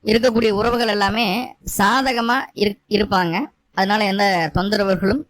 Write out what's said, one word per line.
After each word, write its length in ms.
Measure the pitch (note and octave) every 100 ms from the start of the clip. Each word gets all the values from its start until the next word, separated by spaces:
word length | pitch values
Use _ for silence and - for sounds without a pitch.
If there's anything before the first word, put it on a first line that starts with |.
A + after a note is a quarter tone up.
இருக்கக்கூடிய 460 | G#3 A3+ B3 A3+ A3+
உறவுகள் 420 | G3+ A#3 A#3+ A#3
எல்லாமே 340 | G#3 G3 A3 A3 G3+ - - -
சாதகமா 640 | - G3+ B3+ C4+ A#3 A#3 B3+ -
இரு-, 240 | - G#3 G3+ _
இருப்பாங்க. 460 | G3+ G3+ F#3+ F3 F3 D4 _ _
அதனால 320 | - F#3+ G#3+
எந்த 200 | G#3 G3 G3+ F3+ D#3
தொந்தரவுகளும் 720 | F3 G3 G3+ G3 F#3 F#3+ C4